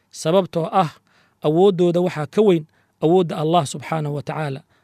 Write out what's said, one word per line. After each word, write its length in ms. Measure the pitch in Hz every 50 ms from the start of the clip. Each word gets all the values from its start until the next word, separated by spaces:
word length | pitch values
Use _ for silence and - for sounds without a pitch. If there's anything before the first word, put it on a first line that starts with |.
| _ _ -
sababtoo 540 | - - 160 165 196 185 165 - 170 160 202 233
ah 180 | 196 175 147 - _ _ _ _ _ _ _ _ _ -
awooddooda 560 | 151 156 165 190 208 190 165 180 175 165 180
waxaa 260 | 180 180 - 151 151
ka 140 | 139 - - 220
weyn 220 | 208 180 165 156 - _ _ _ _ _ _ -
awoodda 320 | 156 175 185 185 156 -
Allah 280 | - 151 156 165 175 151
subxaanahu 480 | 127 - 156 127 - 165 160 151 147 147
wa 80 | 143 135
tacaala. 380 | - 151 147 156 147 135 135 - _ _ _